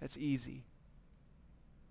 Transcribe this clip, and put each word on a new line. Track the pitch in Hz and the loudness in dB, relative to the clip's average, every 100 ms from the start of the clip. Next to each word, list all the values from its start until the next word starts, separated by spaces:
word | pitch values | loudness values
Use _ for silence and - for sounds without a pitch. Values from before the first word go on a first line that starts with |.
That's | 143 - | -4 2
easy. | 147 135 117 135 - - - - - - - - - - - - - | 4 4 2 -6 -10 -18 -20 -20 -20 -20 -20 -20 -20 -20 -20 -20 -20